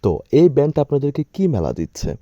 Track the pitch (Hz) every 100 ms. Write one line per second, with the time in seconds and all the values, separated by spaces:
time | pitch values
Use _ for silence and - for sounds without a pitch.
0 | 104 76 - 139 170 135 147 156 143 143
1 | 143 - 151 - 190 117 73 62 80 -
2 | 85 65